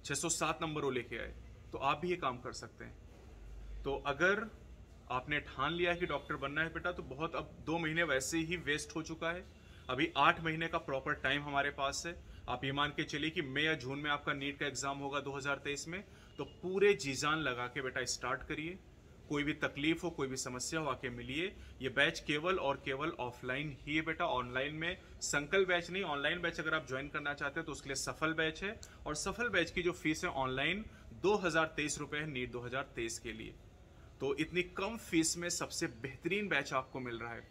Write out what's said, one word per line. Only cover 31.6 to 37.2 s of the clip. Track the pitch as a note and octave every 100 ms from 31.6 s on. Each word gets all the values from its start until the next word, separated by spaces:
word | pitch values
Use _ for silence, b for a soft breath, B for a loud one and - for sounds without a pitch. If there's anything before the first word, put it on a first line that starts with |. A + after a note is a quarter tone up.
| D#3+
तेईस | - D3 -
रुपये | C#3 D3
है | D#3
नीट | B2+ B2
दो | A#2+
हज़ार | A#2+ C3 C#3+
तेईस | - A2+ A2+
के | A#2+
लिए। | A2 A2+ - - - - B B -
तो | C3+ C#3
इतनी | D#3 F3 F3
कम | - G3 A3+
फीस | - E3 D#3+ F3
में | F3
सबसे | E3+ C#3 - D#3+ -
बेहतरीन | C3 - F3 G3+ G3+
बैच | C#3 C#3
आपको | C3+ B2+ C3+
मिल | B2
रहा | A#2